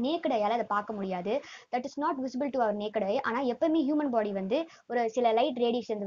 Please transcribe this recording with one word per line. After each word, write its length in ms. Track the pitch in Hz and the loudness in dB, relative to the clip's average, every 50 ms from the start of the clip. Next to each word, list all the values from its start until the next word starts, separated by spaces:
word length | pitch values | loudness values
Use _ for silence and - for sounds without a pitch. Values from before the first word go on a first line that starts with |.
| 233 | 0
நேக்கட் 320 | 269 320 339 330 311 262 | 0 0 0 0 2 2
ஐயால 220 | 220 208 202 233 | 2 2 2 2
அதை 100 | 240 220 | 0 0
பார்க்க 300 | - 208 208 208 - 220 | 0 0 -2 -2 -2 -4
முடியாது. 360 | 202 196 190 185 180 175 196 226 285 - - - - - _ | -4 -4 -4 -4 -4 -2 -2 -2 -2 -4 -8 -14 -20 -10 _
That 160 | - 247 247 | -4 -4 -4
is 100 | 277 - | -6 -4
not 200 | 285 285 320 339 | -2 -2 -2 0
visible 340 | 262 254 262 240 247 285 285 240 | -2 -4 -4 -2 -2 -2 0 0
to 80 | 262 | 2
our 140 | 233 214 202 | 2 2 2
naked 300 | 208 208 214 - 220 208 | 0 -2 -2 -2 0 0
eye. 100 | 190 208 269 | 0 0 0
ஆனா 200 | - - 226 247 285 247 233 | 0 0 -2 0 0 0 0
எப்பவுமே 280 | - 330 330 311 330 | 2 2 2 4 4
ஹியூமன் 320 | 277 262 302 302 302 277 240 | 2 2 2 0 0 0 2
பாடி 180 | 226 208 208 196 | 0 0 0 -2
வந்து 260 | 196 190 190 226 294 330 330 - - _ | -4 -2 0 0 -2 -2 -4 -10 -18 _
ஒரு 220 | - 240 240 233 226 | -4 -2 0 0 0
சில 220 | 226 254 247 226 | 2 2 2 4
லைட் 280 | 220 226 262 311 254 240 | 4 4 2 2 2 0
ரேடியேஷன்ஸ் 460 | 240 233 233 247 220 - 220 208 202 | 0 2 0 0 -2 -4 -4 -4 -2